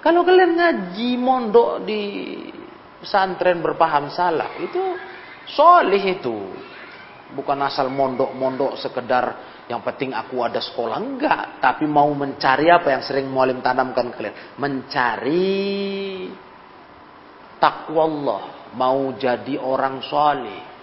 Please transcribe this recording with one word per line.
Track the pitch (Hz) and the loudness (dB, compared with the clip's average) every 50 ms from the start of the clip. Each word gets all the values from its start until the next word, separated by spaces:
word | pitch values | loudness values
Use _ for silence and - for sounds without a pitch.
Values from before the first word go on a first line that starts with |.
Kalau | - 302 330 349 349 | 4 4 4 4 6
kalian | 339 370 370 370 349 339 | 6 6 6 6 6 4
ngaji | 339 339 339 302 220 190 180 180 202 233 247 247 247 | 4 4 2 2 2 -2 -6 -6 -6 -2 -2 -2 0
mondok | 247 254 262 254 240 220 202 233 233 - 170 - - | 2 2 2 2 0 4 4 6 6 6 0 -4 -4
di | 185 214 214 202 202 202 190 - - - - - - - - - - - - - - - - - | -4 -4 -4 -4 -6 -6 -8 -8 -8 -10 -10 -12 -14 -14 -16 -16 -18 -18 -20 -20 -20 -20 -18 -14
pesantren | - - 202 190 190 180 160 175 180 180 170 156 | 0 2 2 2 2 0 0 2 2 2 2 0
berpaham | 156 156 - 165 160 156 147 143 143 | -2 2 2 2 2 2 0 -2 -2
salah, | 139 - 175 180 165 147 104 - - - | -2 0 0 2 2 0 -2 -4 -6 -8
itu | 156 185 - 359 381 381 349 370 - - - - - - - - - - | -10 -6 -4 -4 -4 -4 -4 -6 -10 -14 -16 -16 -18 -18 -18 -18 -16 -8
soleh | - - 294 330 359 349 - 185 190 202 196 196 185 185 | 2 6 8 10 10 8 8 6 2 2 2 0 -2 -2
itu. | - 123 117 104 98 95 92 - - - - - - - - - - - - - - - - | -2 -4 -4 -4 -6 -10 -12 -14 -14 -16 -16 -18 -18 -18 -18 -18 -20 -20 -20 -20 -20 -14 -10
Bukan | 135 139 - 143 139 | -8 -2 -2 -2 0
asal | 139 139 - - 139 131 | 0 -2 0 0 -2 -2
mondok-mondok | 131 139 135 131 127 117 135 - - 127 131 131 131 131 139 127 113 - | 0 0 0 0 2 0 0 -2 0 -2 -2 -2 0 0 -2 -2 -2 -4
sekedar | - 135 - 127 120 113 131 127 123 117 113 - - - - - - | -8 -6 -6 -6 -2 0 0 2 2 0 -4 -8 -14 -18 -20 -20 -12
yang | - 120 113 - | -8 -8 -6 -6
penting | 123 123 - 139 131 127 | -6 -6 -4 -6 -4 -4
aku | 107 117 - - 123 120 | -6 -8 -6 -4 -2 -2
ada | 117 117 120 - | 0 -2 -2 -6
sekolah, | - - - 120 113 110 143 | -4 -6 -4 -4 -4 -2 -4
enggak. | 202 269 277 247 269 294 - - 196 - - - | -4 -6 -6 -2 0 0 2 0 0 -4 -8 0
Tapi | - 131 123 - 156 151 | 0 0 2 2 0 2
mau | 151 147 143 147 147 | 4 4 4 4 2
mencari | 139 143 139 131 - - 139 131 131 147 165 | 0 -2 -4 -4 -2 2 2 4 4 6 6
apa | 175 170 170 143 135 | 6 6 6 2 0
yang | 127 120 | 0 -2
sering | - 135 135 135 | -2 -2 -2 -2
mualim | 135 131 131 131 127 127 127 120 | 0 2 2 2 2 2 0 0
tanamkan | 127 127 131 131 127 123 127 120 120 113 | 0 2 2 0 0 0 -2 -2 -2 -4
kalian. | - - 104 - - - - - - 127 | -6 -8 -8 -8 -10 -18 -18 -10 -6 -4
Mencari | 143 139 131 120 - - 147 123 120 113 101 104 127 156 175 185 190 196 190 196 196 202 196 196 196 196 196 196 196 190 190 185 185 190 - - - - - - - - - - - - - - - - - - - - - - - - - | -4 -4 -4 -6 -4 -2 0 0 0 0 -2 -2 0 0 2 2 2 0 0 -2 -2 -2 -4 -4 -4 -4 -6 -6 -8 -8 -10 -10 -12 -12 -14 -18 -20 -20 -20 -20 -20 -20 -20 -20 -20 -20 -20 -20 -20 -20 -20 -20 -20 -20 -20 -20 -20 -4 2
takwa | - 151 - - - - 156 160 156 | 2 2 2 0 -10 -2 0 2 2
Allah. | 160 156 147 143 135 107 98 101 - - - - - - 117 | 2 0 -2 -2 -2 -4 -4 -6 -12 -16 -18 -20 -16 -6 -2
Mau | 127 127 131 135 135 135 131 104 | 0 2 2 2 0 -2 -4 -4
jadi | 135 127 123 117 107 127 135 143 | -2 -2 -2 -2 -4 -6 -6 -6
orang | 127 131 135 135 135 135 131 131 123 | -4 -2 -2 0 0 -2 -4 -6 -10
soleh. | - - 147 151 151 143 139 123 110 - - - - - - | -4 0 2 2 2 2 0 -4 -10 -12 -14 -16 -16 -20 -20